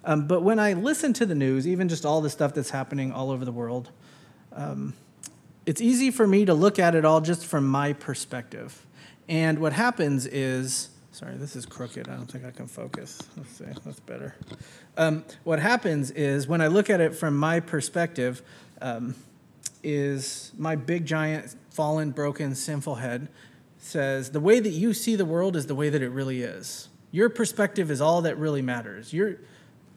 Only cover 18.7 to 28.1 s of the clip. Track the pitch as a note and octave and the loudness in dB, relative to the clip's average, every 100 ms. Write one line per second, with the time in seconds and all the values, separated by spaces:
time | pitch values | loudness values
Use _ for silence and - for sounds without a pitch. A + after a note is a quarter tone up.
18.7 | - B2+ A#2 A#2+ - - - - _ - | -10 -8 -6 -6 -10 -16 -20 -20 _ -14
19.7 | - D#3 D3 C#3 C#3 C3 - - - D#3 | -10 -4 -2 -2 -4 -6 -10 -14 -8 -4
20.7 | D3+ C3 F3 D3+ D#3 D#3 D#3 - - - | -4 -2 -4 -2 -2 -2 -4 -8 -18 -10
21.7 | - D3+ D#3 D3+ C3+ D3 C#3 C#3+ C3 - | -4 0 0 -2 -2 -4 -4 -6 -6 -6
22.7 | D3 D3+ A#2+ B2+ B2 D3+ - - - _ | -6 -6 -6 -6 -6 -8 -16 -20 -20 _
23.7 | - - D#3 C3+ C3+ B2 D3+ E3+ A#3+ G#3+ | -20 -6 -2 0 -2 -4 2 6 6 4
24.7 | D#3+ A3+ G3+ A3+ G#3+ E3 E3+ F#3+ E3 C3+ | 0 0 0 0 2 2 2 0 0 -2
25.7 | C#3 D3 D3 B2 C3+ C3+ B2+ A#2 F#2 - | 0 0 0 0 -2 -4 -4 -6 -8 -12
26.7 | - - - - E3 A3+ A#3 A3+ - G3+ | -14 -16 -20 -6 2 2 2 -2 0 0
27.7 | G3+ D#3+ C3+ D3+ | 0 -2 2 4